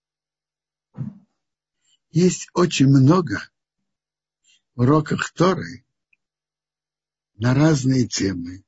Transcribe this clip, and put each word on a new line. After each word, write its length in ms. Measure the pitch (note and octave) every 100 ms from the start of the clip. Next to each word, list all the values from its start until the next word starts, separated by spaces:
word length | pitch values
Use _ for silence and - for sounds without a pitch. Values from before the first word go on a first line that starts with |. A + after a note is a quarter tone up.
| _ _ _ _ _ _ _ _ _ - - - _ _ _ _ _ _ _ _ _
есть 400 | D#3+ F3+ F3+ -
очень 340 | - F3 - C3+
много 540 | C#3 C3 F#3 F3 - - _ _ _ _ _ _ _ _ _ _ _ _ -
уроков 560 | B2 D#3 D3+ - -
Торы 540 | - F3 F3 F#2 B2+ _ _ _ _ _ _ _ _ _ _ _ _ _ _ _ _
на 180 | A#2
разные 540 | C3 D#3 D3 B2+ C3 G#2+
темы. 580 | - F#2+ F#2 E2+ F#2